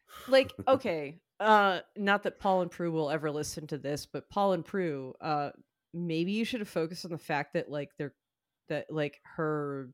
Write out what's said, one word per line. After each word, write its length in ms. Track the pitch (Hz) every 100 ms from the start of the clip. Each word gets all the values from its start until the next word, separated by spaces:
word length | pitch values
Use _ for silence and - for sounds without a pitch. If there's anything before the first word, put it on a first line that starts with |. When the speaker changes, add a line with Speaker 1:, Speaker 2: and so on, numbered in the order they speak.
| _ - -
Speaker 1:
Like, 300 | 262 269 -
Speaker 2:
<laughs> 80 | 196
Speaker 1:
okay, 520 | 262 233 160 143 165 _ _
uh, 420 | 208 214 202 180 - -
not 280 | 202 202
that 160 | 202 -
Paul 220 | 202 185
and 80 | 175
Prue 200 | - 170
will 180 | 160 147
ever 200 | 156 151
listen 360 | 147 147 - 151
to 100 | 147
this, 280 | 131 147 -
but 240 | - -
Paul 220 | - 196
and 100 | 180
Prue, 500 | 160 202 175 143 131 -
uh, 320 | 160 147 143 - _ _ _
maybe 380 | 170 175 160 175
you 120 | 208
should 160 | 226 247
have 80 | 208
focused 340 | 180 160 175
on 80 | 180
the 60 | 160
fact 360 | - 151 147
that, 160 | 175 -
like, 260 | 147 143 _
they're, 160 | 143 - _ _ _ _ _
that, 220 | 147 -
like, 280 | 156 147 -
her 640 | - - 156 151 147 139 131